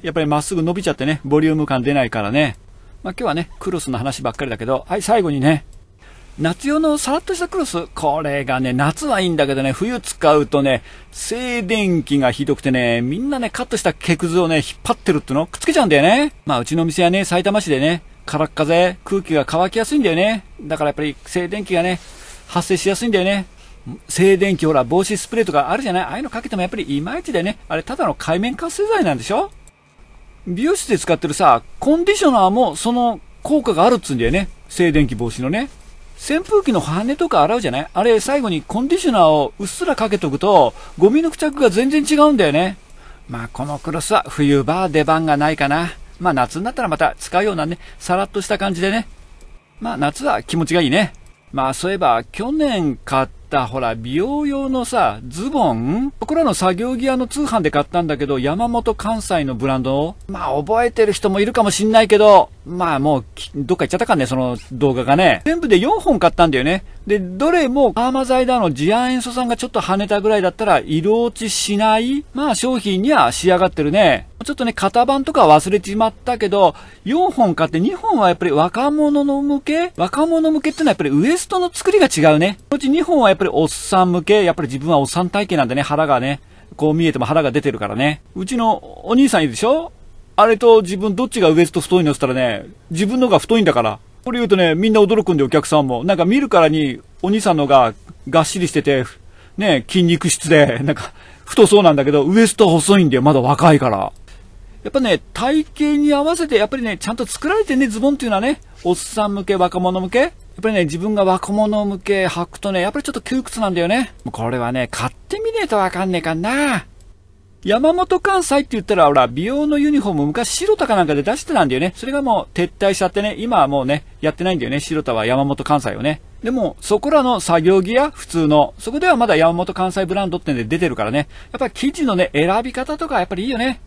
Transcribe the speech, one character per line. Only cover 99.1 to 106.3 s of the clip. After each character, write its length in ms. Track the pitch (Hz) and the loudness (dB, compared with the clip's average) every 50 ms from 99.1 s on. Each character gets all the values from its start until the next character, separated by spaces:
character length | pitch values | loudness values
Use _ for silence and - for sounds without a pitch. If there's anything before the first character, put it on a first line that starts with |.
| - - - - - - - - - - | -8 -16 -20 -20 -20 -20 -20 -14 -8 -2
ね、 260 | 208 214 240 131 107 - | 0 2 2 0 0 0
筋 160 | - 190 175 | 0 2 2
肉 260 | 170 170 156 - 165 | 4 2 2 0 0
質 200 | - - - 151 | -2 -2 0 2
で、 300 | 160 151 143 139 117 120 | 4 6 6 4 2 0
な 140 | 135 143 147 | -2 -4 -4
ん 20 | |
か 160 | - - - - - - - - - - | -4 -6 -14 -16 -20 -20 -20 -20 -20 -16
太 240 | - - - 220 - | -2 4 4 6 6
そ 140 | 202 208 | 6 6
う 20 | 196 | 6
な 80 | 170 | 6
ん 60 | 147 143 | 4 4
だ 80 | 135 | 2
け 60 | 139 | 2
ど、 140 | 147 147 135 | 2 2 2
ウ 140 | 160 190 226 | 4 4 4
エ 80 | 226 214 | 4 4
ス 80 | - | 4
ト 140 | - 214 180 | 4 4 4
細 300 | 165 165 147 - 202 196 | 4 4 4 4 4 6
い 60 | 175 | 6
ん 40 | 147 | 4
だ 80 | 123 127 | 4 4
よ。 40 | |
ま 120 | 127 147 151 | 4 4 4
だ 80 | 135 | 4
若 320 | 120 127 143 - 156 170 156 | 4 2 2 4 4 4 4
い 60 | - | 4
か 100 | 131 127 | 4 2
ら。 240 | 107 98 101 - - - - - - - - - - - - - - - - | 0 0 -2 -4 -8 -10 -20 -20 -20 -20 -20 -20 -20 -20 -20 -20 -20 -16 -8
や 60 | - | -4
っ 20 | |
ぱ 100 | - 277 | -2 0
ね、 180 | 254 220 175 - - - - | 2 2 2 0 0 -4 -8
体 300 | - 226 262 302 311 302 | -4 -2 0 0 0 -2
型 200 | - - - 294 294 294 294 | -2 -4 -2 0 0 2 2
に 160 | 294 294 294 | 2 2 2
合 100 | 285 285 | 2 2
わ 140 | 320 | 0